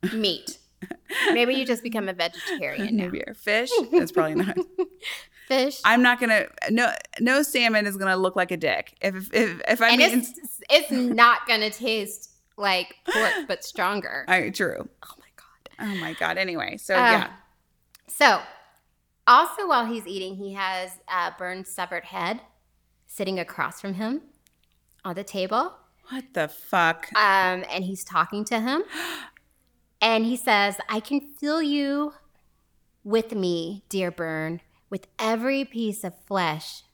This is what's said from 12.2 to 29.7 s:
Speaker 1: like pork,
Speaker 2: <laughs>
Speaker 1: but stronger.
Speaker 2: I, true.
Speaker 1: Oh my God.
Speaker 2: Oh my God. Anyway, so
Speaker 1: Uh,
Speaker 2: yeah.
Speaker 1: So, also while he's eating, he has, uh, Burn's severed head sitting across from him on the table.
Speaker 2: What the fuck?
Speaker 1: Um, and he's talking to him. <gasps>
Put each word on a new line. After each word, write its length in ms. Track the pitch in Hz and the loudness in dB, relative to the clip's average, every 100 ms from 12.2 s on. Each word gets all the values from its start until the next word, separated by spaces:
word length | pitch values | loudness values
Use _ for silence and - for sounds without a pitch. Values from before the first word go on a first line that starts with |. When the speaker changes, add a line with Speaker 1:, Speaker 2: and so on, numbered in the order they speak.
| - _ _ - | -18 _ _ -4
Speaker 1:
like 400 | 202 185 180 - - | 0 0 -2 -10 -2
pork, 220 | 415 427 370 | 0 2 0
Speaker 2:
<laughs> 80 | 285 | -4
Speaker 1:
but 160 | 185 - | -6 -6
stronger. 580 | - 185 202 185 135 135 | -2 -2 -2 -6 -8 0
Speaker 2:
I, 200 | 180 120 | 0 0
true. 360 | - 180 - - _ - | -2 -4 -4 -10 _ -20
Speaker 1:
Oh 80 | - | -20
my 60 | _ - | _ -20
God. 500 | - _ - - 214 | -20 _ -20 -12 -8
Speaker 2:
Oh 100 | 196 | -8
my 120 | 165 | -8
God. 240 | 160 165 170 | -4 -2 0
Anyway, 400 | 190 165 - 208 | -2 -4 -6 -8
so 160 | - 226 | -2 4
Speaker 1:
Uh, 20 | |
Speaker 2:
yeah. 300 | 247 214 - - _ _ _ _ _ - _ | 6 4 2 -10 _ _ _ _ _ -20 _
Speaker 1:
So, 320 | - 285 185 - - _ _ _ _ _ _ - | 4 6 6 0 -20 _ _ _ _ _ _ 6
also 400 | 247 339 - 392 | 8 6 0 0
while 180 | 277 226 | 2 2
he's 220 | 233 170 | -4 -8
eating, 280 | 190 190 190 | -8 -8 -10
he 160 | 196 | -10
has, 380 | 196 190 185 185 - - | -6 -4 -4 -8 -14 -8
uh, 220 | 185 170 - | -4 -4 -6
Burn's 300 | 180 185 185 | -10 -10 -12
severed 360 | - 180 175 - | -10 -8 -8 -10
head 340 | 190 175 226 - _ _ _ _ _ _ | -6 -6 -6 -10 _ _ _ _ _ _
sitting 300 | - 190 190 | -8 -4 -4
across 440 | 165 - 139 - | -6 -6 -6 -6
from 140 | 196 185 | -10 -6
him 260 | 220 277 - _ _ _ _ _ _ _ | -4 -6 -8 _ _ _ _ _ _ _
on 120 | 190 175 | -12 -10
the 80 | 202 | -8
table. 480 | 202 185 214 339 - _ _ _ | -4 -2 0 -2 -6 _ _ _
Speaker 2:
What 140 | 262 254 | -12 -8
the 140 | - 151 | -4 -4
fuck? 640 | - - 190 170 165 - - | -6 -4 2 2 0 -2 2
Speaker 1:
Um, 480 | 208 196 185 185 185 | 4 6 4 0 -4
and 140 | 175 | -6
he's 200 | 180 190 - | -6 -8 -4
talking 380 | 180 170 208 214 | 0 0 -2 -2
to 140 | 233 | -2
him. 240 | 226 285 403 | 0 -2 -4
<gasps> 60 | 311 349 330 - _ _ _ _ | -8 -10 -10 -14 _ _ _ _